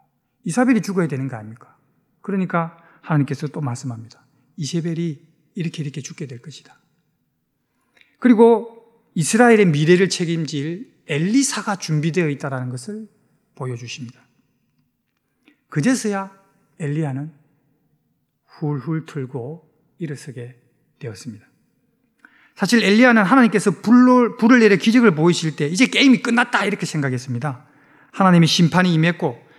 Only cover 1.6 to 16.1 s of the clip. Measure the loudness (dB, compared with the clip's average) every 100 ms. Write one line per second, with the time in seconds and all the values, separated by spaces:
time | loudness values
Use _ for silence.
1.6 | _ _ _ _ _ _ -8 -4 -2 -4
2.6 | -6 -10 _ _ -2 0 0 -4 -8 -8
3.6 | -8 -8 -10 -12 -16 _ _ _ _ -12
4.6 | -8 -6 -6 -6 -6 -8 _ _ _ -10
5.6 | -8 -8 -10 -10 -14 -14 -16 -16 -20 -20
6.6 | -20 _ _ _ _ _ _ _ _ _
7.6 | _ _ _ _ _ _ 2 6 6 4
8.6 | -2 -16 _ _ _ -6 -2 2 4 6
9.6 | 4 2 4 4 2 -2 -6 -6 -6 -8
10.6 | -8 -10 -14 _ -8 -4 0 0 0 -4
11.6 | -6 -8 -4 -4 -2 -2 -2 -4 -8 -8
12.6 | -8 -10 -12 -14 -16 _ _ _ _ -14
13.6 | -12 -12 -14 -16 -16 -20 _ _ _ _
14.6 | _ _ _ _ _ _ _ _ _ _
15.6 | _ -4 -2 -2 -4